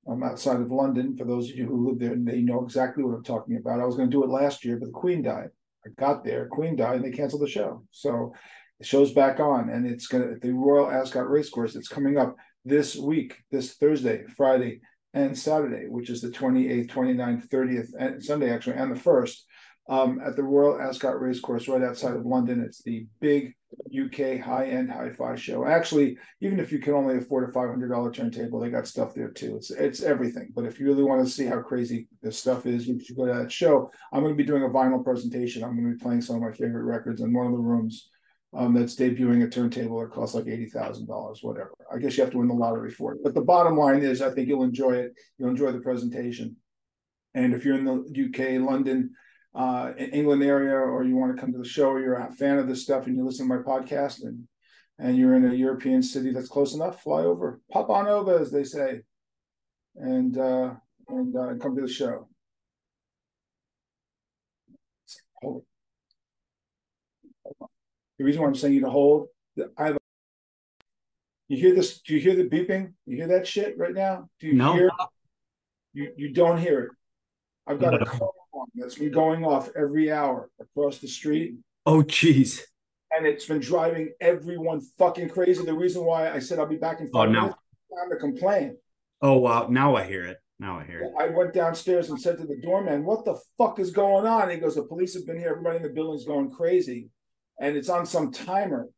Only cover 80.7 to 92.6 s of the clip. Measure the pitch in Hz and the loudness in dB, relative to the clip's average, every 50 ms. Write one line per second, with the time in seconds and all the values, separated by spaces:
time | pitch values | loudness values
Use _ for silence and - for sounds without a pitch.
80.7 | _ 143 147 143 139 - - - - - - 151 151 156 165 - - - _ _ | _ -2 -2 -2 -2 -6 -12 -14 -12 -6 -2 -2 0 0 -2 -4 -8 -14 _ _
81.7 | _ _ _ 151 156 160 147 147 - - 151 170 147 135 131 - - - - _ | _ _ _ 6 6 6 6 6 2 4 6 8 8 8 6 4 2 -6 -10 _
82.7 | _ _ _ _ _ _ _ _ 160 160 160 151 147 - - - 156 147 131 - | _ _ _ _ _ _ _ _ -2 2 2 2 0 0 -4 -4 -4 -4 0 0
83.7 | 180 170 165 165 165 165 156 156 - _ 175 170 175 151 147 175 175 170 160 165 | 0 2 2 2 0 -2 -4 -8 -8 _ 2 2 2 2 -2 -8 -8 -4 -4 -2
84.7 | 160 151 135 - _ - 185 170 170 180 175 - - 185 180 180 185 180 175 160 | -4 -4 -6 -10 _ 2 2 2 4 -2 -6 -6 0 2 4 4 4 2 2 -4
85.7 | 156 160 180 180 170 180 165 165 165 160 160 160 160 139 127 - 135 156 147 151 | -2 0 0 0 0 0 0 0 0 2 0 -2 -4 -6 -6 -4 -2 -2 -2 -2
86.7 | 156 - 160 165 160 165 160 135 - 117 110 110 110 113 107 95 - _ _ _ | -2 -4 -4 -4 -4 -6 -8 -2 2 4 4 6 4 4 2 0 -4 _ _ _
87.7 | _ _ _ _ - 175 180 180 175 - 160 143 127 - 180 190 208 190 139 135 | _ _ _ _ -10 -10 -6 -6 -6 -4 -4 -4 -4 0 0 0 2 0 -2 -4
88.7 | 123 - _ _ _ _ _ _ _ _ 139 139 135 127 123 120 117 117 117 - | -10 -16 _ _ _ _ _ _ _ _ 4 6 6 6 6 4 2 2 2 2
89.7 | 123 131 139 143 131 107 92 90 98 95 87 87 92 - _ _ _ _ 101 98 | 4 4 6 6 4 4 0 -2 -6 -6 -8 -8 -12 -14 _ _ _ _ -8 -8
90.7 | 90 82 73 80 87 82 82 - - 147 156 165 165 175 180 175 175 185 170 165 | -8 -8 -10 -12 -10 -8 -10 -6 -2 -2 -2 0 2 2 0 2 2 0 0 0
91.7 | 165 - - 185 180 170 165 151 151 131 - 175 170 165 160 147 143 123 | -2 -2 0 2 2 2 2 0 -6 -4 -2 -2 -2 -2 -6 -8 -8 -8